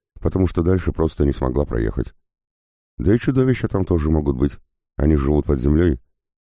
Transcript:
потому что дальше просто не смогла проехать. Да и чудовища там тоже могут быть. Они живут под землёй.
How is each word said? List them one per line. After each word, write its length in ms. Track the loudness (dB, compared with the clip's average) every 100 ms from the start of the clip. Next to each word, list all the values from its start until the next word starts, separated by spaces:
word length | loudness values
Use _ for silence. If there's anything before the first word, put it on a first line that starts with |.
| _ -6
потому 260 | -2 0 0
что 160 | 0
дальше 300 | 0 0 -2
просто 320 | -2 -2 0
не 80 | -2
смогла 320 | 0 -2 -2
проехать. 500 | -2 -2 -4 -4 -8 -12 _ _ _ _ _ _ _ -4
Да 160 | 0
и 40 | 2
чудовища 500 | 0 0 0 0 -2
там 160 | -2
тоже 260 | 0 0 2
могут 260 | 0 0 0
быть. 220 | -2 -4 _ _ _ -2
Они 200 | 2 2
живут 300 | 2 0 0
под 140 | 0
землёй. 400 | 2 2 2 -2 -8 _ _ _